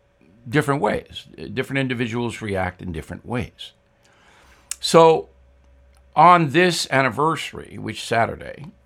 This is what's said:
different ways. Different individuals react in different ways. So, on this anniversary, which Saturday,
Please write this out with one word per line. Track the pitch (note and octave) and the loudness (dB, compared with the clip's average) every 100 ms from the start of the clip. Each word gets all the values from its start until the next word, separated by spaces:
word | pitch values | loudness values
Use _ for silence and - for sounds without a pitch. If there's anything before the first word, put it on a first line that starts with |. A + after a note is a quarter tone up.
| _ _ _ G2+ - | _ _ _ _ -4
different | C3+ D3+ C#3 | -2 0 0
ways. | G3+ - - - - - D2 | 0 -4 -8 -18 -20 -16 -12
Different | G#2 C3 C3+ | -8 -6 -4
individuals | C3+ A#2+ A#2+ A#2 A#2+ G#2 | -2 -2 -4 -2 -4 -6
react | G#2+ G2 F#2 - | -6 -4 -4 -6
in | F#2 | -10
different | D#2 D2 - - | -10 -10 -14 -8
ways. | A#2+ G2+ - - _ _ _ _ _ _ _ _ _ - - | -8 -8 -12 -20 _ _ _ _ _ _ _ _ _ -18 -10
So, | - E3 E3 D#3+ - _ _ _ _ _ _ _ _ - | 2 6 8 6 0 _ _ _ _ _ _ _ _ 4
on | E3 F3 D#3 | 6 6 4
this | C3+ F#3 E3 - | 2 2 2 -2
anniversary, | C3+ C3 - D#3 D#3+ - - - G#2 | 0 0 0 0 -2 -8 -14 -16 -12
which | G#2 G#2+ | -10 -10
Saturday, | - A2+ B2 - - - D3+ - | -2 0 0 -2 -12 -16 -18 -20